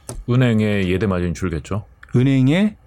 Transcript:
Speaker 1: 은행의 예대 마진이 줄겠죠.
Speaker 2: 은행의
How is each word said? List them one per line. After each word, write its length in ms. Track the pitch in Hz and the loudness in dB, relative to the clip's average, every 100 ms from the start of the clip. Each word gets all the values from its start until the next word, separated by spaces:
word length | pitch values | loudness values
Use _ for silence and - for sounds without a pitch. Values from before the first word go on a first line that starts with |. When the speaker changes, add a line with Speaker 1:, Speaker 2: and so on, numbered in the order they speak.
| - - - | -16 -14 -2
Speaker 1:
은행의 640 | 123 123 110 107 104 92 | 2 2 2 2 0 0
예대 160 | 90 104 | 0 0
마진이 260 | 90 87 | -2 -2
줄겠죠. 520 | 80 92 80 - 98 - - - | -4 -4 -6 -6 -8 -8 -20 -4
Speaker 2:
은행의 640 | 123 131 135 131 165 214 - | 0 2 2 2 2 0 -4